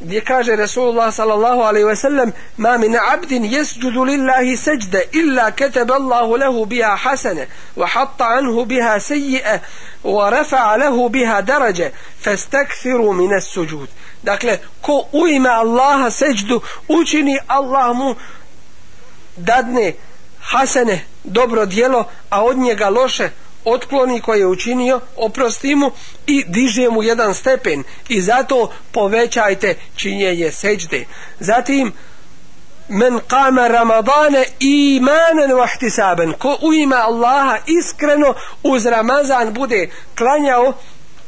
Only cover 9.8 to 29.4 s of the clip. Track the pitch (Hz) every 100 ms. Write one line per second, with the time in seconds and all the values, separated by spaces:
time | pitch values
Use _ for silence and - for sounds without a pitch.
9.8 | - - 214 202 202 247 302 262 220 220
10.8 | 285 247 247 254 233 208 196 285 240 175
11.8 | 156 - - - 220 196 - 277 277 -
12.8 | 254 254 214 185 185 196 - 190 160 151
13.8 | 135 - - - 208 202 240 202 - -
14.8 | - 285 - 285 339 285 254 233 226 233
15.8 | 269 277 247 - 294 220 202 240 - -
16.8 | - 311 320 302 285 269 - 269 269 269
17.8 | 247 240 269 233 - - - - - -
18.8 | - - - - - - 175 247 240 247
19.8 | 190 - - - - - - 247 269 277
20.8 | 233 180 - - - 190 247 226 202 190
21.8 | 254 254 - - - 202 233 262 254 208
22.8 | 202 220 254 - 185 - - - 226 254
23.8 | - 277 254 240 226 214 190 185 233 247
24.8 | 247 254 - - 220 233 240 - 277 285
25.8 | 277 - - - - 277 175 185 254 214
26.8 | 247 226 220 233 214 180 262 - 202 143
27.8 | 131 - - 220 180 247 262 262 208 -
28.8 | - 240 202 220 240 233